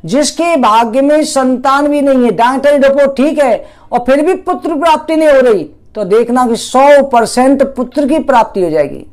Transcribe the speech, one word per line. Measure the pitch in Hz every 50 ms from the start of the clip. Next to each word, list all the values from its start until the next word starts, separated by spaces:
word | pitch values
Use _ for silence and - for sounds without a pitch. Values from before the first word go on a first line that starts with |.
| -
जिसके | 160 190 277 302 - - - 330 339 339
भाग्य | 294 240 214 214 226 240 226 214 269
में | 277 285 302 311 302
संतान | - - 269 262 254 254 247 254 277 269 277 294
भी | 294 294 294
नहीं | 277 285 269 262 240
है, | 240
डॉक्टरी | 190 165 233 247 269 262 - 285 294
रिपोर्ट | 285 262 269 269 285 285 269 269
ठीक | - 254 311 269 277
है, | 285 254 214 - - - - _ - -
और | - 240
फिर | 247 247 269 285 302
भी | 349 381
पुत्र | 370 - 359 359 - - 302 330
प्राप्ति | 277 330 330 311 302 311 - 320
नहीं | 311 320 302
हो | 285 269
रही, | 254 247 220 185 147 - - _ _ - -
तो | 170 160
देखना | 175 202 226 240 240 240 254 254
कि | 233 233
सौ | - - - - 254 277 285 294 285 254
परसेंट | - - 240 220 - - 247 247 269 285 269 269
पुत्र | - - 240 254 247 - 294 285
की | 247 311 311
प्राप्ति | - - 269 233 220 - - 202 180
हो | 165
जाएगी। | 156 156 147 - 135 - - -